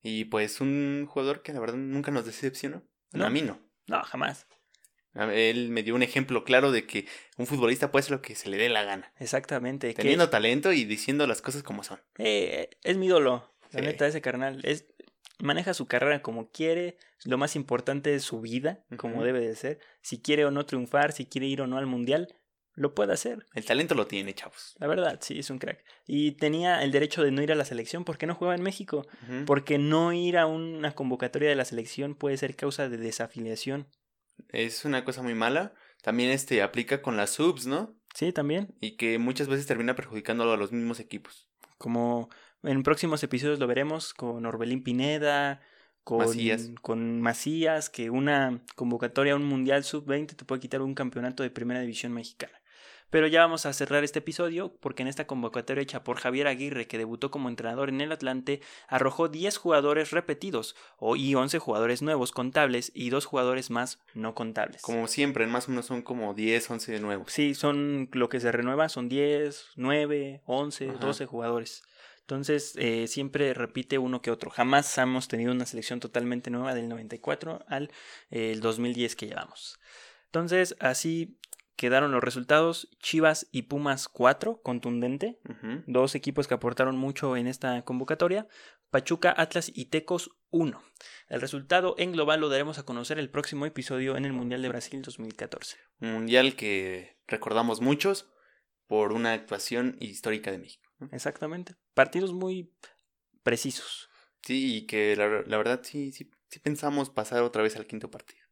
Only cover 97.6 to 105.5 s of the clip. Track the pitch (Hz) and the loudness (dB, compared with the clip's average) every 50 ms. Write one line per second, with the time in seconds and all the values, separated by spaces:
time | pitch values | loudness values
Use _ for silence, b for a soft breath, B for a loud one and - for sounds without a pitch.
97.6 | 117 117 113 110 120 127 147 147 - 196 196 - - b b b b b b b | 2 2 0 2 2 2 2 4 2 0 0 0 -4 b b b b b b b
98.6 | b b _ _ _ _ 107 107 107 104 107 117 117 113 113 110 113 - 107 101 | b b _ _ _ _ 2 2 4 4 2 0 2 0 0 0 -2 -6 -6 -6
99.6 | - - 120 120 123 127 123 - 123 107 98 - - 113 107 107 107 98 95 92 | -4 -4 -2 0 0 -2 -2 -4 -12 -10 -10 -6 -4 -2 -4 -2 -4 -6 -8 -8
100.6 | - - - _ _ _ _ _ - 143 - 131 - 151 151 - - 151 165 180 | -10 -16 -20 _ _ _ _ _ -16 -12 -12 -6 -6 -6 -6 -6 -8 -8 -8 -8
101.6 | 180 - 185 _ _ _ _ - 135 131 - 170 190 190 175 180 185 185 185 185 | -12 -14 -18 _ _ _ _ 4 4 6 4 -2 -2 0 -2 -4 -4 -4 -4 -6
102.6 | 175 - _ _ - - _ _ _ _ _ _ _ _ _ _ _ - 117 117 | -8 -12 _ _ -20 -20 _ _ _ _ _ _ _ _ _ _ _ 0 0 0
103.6 | - 139 127 - - - - - - b b b b b b _ - - 127 135 | -2 -6 -6 -8 -10 -10 -12 -12 -14 b b b b b b _ -6 -4 -2 0
104.6 | 135 131 117 110 110 - 110 107 104 104 104 101 104 104 107 104 - - | 0 0 -2 -2 -4 -2 0 2 4 4 4 4 4 2 2 0 0 0